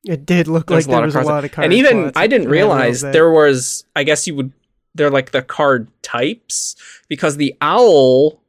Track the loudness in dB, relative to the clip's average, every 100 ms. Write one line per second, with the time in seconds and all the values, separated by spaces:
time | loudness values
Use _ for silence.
0 | -8 -10 -2 -2 0 -4 0 -2 0 -2
1 | 0 -2 -2 -4 -6 -4 0 2 2 2
2 | -2 -2 0 0 0 0 2 0 0 -2
3 | -2 2 4 4 4 2 -4 -12 _ -6
4 | -2 -2 -4 -8 -10 _ _ _ _ -4
5 | -2 0 -2 -6 -6 -2 0 0 -4 _
6 | -10 -4 -4 -6 _ -10 -10 -14 -20 -20
7 | _ -6 -4 -2 -6 -2 -2 2 4 6
8 | 6 4 2 -2